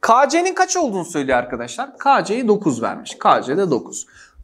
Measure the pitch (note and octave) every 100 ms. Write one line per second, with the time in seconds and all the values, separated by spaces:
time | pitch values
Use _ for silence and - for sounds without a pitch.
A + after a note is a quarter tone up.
0 | - A#3 C#4 D#4+ F4+ F#4 F#4 F#4 D4+ G3
1 | E3 D#3 C3+ B2+ B2 A#2+ A#2+ - C4+ -
2 | C#4 C4 F3 A3 A#3+ G#3 F#3 B2 A2 F#2+
3 | - - - C3 G#2 D#3 G3 B2 - -
4 | - - - _